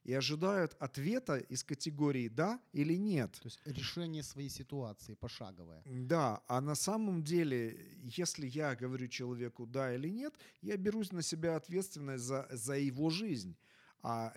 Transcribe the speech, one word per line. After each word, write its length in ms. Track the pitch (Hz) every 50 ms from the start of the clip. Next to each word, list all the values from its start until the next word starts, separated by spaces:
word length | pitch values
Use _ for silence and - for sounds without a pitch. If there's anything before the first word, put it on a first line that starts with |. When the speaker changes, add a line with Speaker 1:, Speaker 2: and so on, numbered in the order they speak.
| -
Speaker 1:
и 80 | -
ожидают 640 | 127 135 127 127 151 156 180 190 202 190 170 147 - -
ответа 600 | 147 127 - 139 135 185 233 262 254 - 147 127
из 260 | - - 127 127 -
категории 640 | - 143 - - 160 147 143 147 143 139 127 120 113
«да» 320 | 110 131 160 202 240 247 - _
или 220 | - 143 147 156 165
«нет». 380 | 185 208 214 185 143 113 92 - -
Speaker 2:
То 60 | - 120
есть 120 | - - -
решение 580 | 151 131 127 135 - - 170 175 165 160 151
своей 280 | 139 - - 139 143 135
ситуации 640 | - - 135 - 147 139 123 107 104 - - - 107
пошаговое. 680 | - - 117 - - 113 95 95 87 87 82 80 80 -
Speaker 1:
Да, 560 | 135 127 127 127 123 170 165 143 120 104 - -
а 140 | - 123 127
на 140 | 139 147 151
самом 480 | - - 190 208 220 220 202 185 165 151
деле, 720 | 147 170 175 165 147 127 120 117 113 - - - - - - 127 123 113 175
если 280 | 175 165 - - 147
я 300 | 127 120 151 156 143 127
говорю 320 | 113 127 127 131 127 127 123
человеку 580 | - - 127 123 123 120 120 120 - - 120
«да» 280 | 117 120 135 135 127 123
или 160 | 127 143 170
«нет», 240 | 202 233 277 302 - - - - - _
я 140 | - 202 208
берусь 340 | 196 185 208 208 226 208 185
на 120 | 190 175
себя 340 | 151 - 170 160 160 170 165
ответственность 680 | 156 - - 175 185 190 - - 151 143 139 135 127 120
за, 220 | 123 135 135 131 -
за 220 | 131 120 107 135 139
его 360 | 139 143 139 123 135 151 165
жизнь, 460 | 160 180 226 214 156 113 92 90 82 - _ _ - - - - - _
а 280 | - 120 117 113 113 113 -